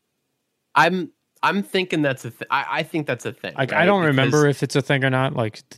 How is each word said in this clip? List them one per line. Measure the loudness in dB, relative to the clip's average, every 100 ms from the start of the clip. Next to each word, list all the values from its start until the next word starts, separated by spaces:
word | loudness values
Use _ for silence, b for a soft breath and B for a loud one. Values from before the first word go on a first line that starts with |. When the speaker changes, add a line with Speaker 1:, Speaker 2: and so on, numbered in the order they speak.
| _ _ _ _ _ _ _
Speaker 1:
I'm, | 2 2 2 -4 -12 _ _
I'm | -2 0
thinking | -2 -4 -2 0
that's | 0 -2
a | -8
th-, | -12 -4
I, | -2 -2
I | -4
think | -4 -4 -4
that's | -6 -8
a |
thing, | -10 -10 -4
Speaker 2:
Like, | -2
I | 2
Speaker 1:
right? | 2
Speaker 2:
don't | 2
remember | 2 2 2 4
Speaker 1:
Because | 2 2
Speaker 2:
if |
it's | -2 -2
a |
thing | 0 0
or | 0
not. | 0 0
Like, | -2 -4 -6 -18